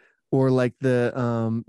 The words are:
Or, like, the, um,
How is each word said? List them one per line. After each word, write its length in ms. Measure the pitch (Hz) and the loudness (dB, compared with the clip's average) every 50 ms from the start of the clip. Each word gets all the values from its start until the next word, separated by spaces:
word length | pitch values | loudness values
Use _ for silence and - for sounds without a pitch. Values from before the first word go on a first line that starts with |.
| _ _ _ _ _ - | _ _ _ _ _ -2
Or, 180 | 139 135 131 131 | 0 2 2 2
like, 240 | 131 127 123 120 - - | 2 2 0 0 -2 -2
the, 360 | 135 131 123 123 123 - - | -2 0 0 2 0 0 -2
um, 480 | 131 120 120 117 113 113 113 113 117 - | -2 -2 -2 -2 -2 -2 -2 -4 -4 -6